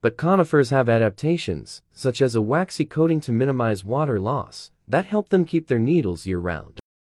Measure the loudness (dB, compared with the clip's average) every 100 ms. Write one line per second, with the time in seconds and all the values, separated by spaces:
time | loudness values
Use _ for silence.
0 | -2 -2 0 2 2 2 2 2 4 4
1 | 2 0 -2 -2 -2 -8 -10 -20 _ -4
2 | -4 0 2 2 0 0 -2 -4 -6 0
3 | 2 2 0 0 0 0 0 -2 -2 -2
4 | 0 -2 -2 -4 -8 -16 -20 _ _ -2
5 | 0 -2 2 2 2 -2 0 0 2 2
6 | 0 -4 -4 -4 -4 -6 -10 -20 -20 _